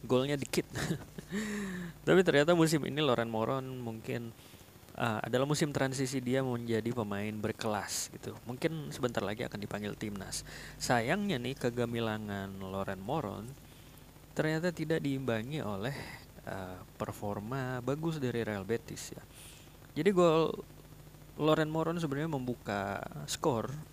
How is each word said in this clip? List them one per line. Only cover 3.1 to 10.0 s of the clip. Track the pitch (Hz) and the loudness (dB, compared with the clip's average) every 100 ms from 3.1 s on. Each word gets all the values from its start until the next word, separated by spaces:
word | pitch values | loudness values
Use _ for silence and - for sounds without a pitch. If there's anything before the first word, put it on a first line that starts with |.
| 117 117 | 4 2
Moron | 110 113 135 131 127 | 2 2 0 -2 -6
mungkin, | 120 113 127 123 117 - - - - - - - | -6 -6 -6 -4 -6 -12 -20 -20 -20 -20 -16 -2
eh, | 120 107 | 0 0
adalah | 123 127 139 | 0 0 2
musim | 151 151 | 2 2
transisi | 143 135 135 131 135 | 2 0 2 0 0
dia | 123 131 | 2 2
menjadi | 131 120 117 113 113 | 2 -2 2 0 2
pemain | 123 104 101 107 | -2 0 -2 -2
berkelas | 107 107 - 113 104 95 - - | -2 -4 -2 -2 -2 -2 -6 -6
gitu. | - - 110 | -8 -10 -10
Mungkin | - 123 160 160 147 | -10 -2 -2 -2 -6
sebentar | - 123 113 | -2 0 0
lagi | 98 107 120 | -2 -4 -6
akan | 104 | -6
dipanggil | 101 104 104 | -6 -4 -4
timnas. | 104 | -6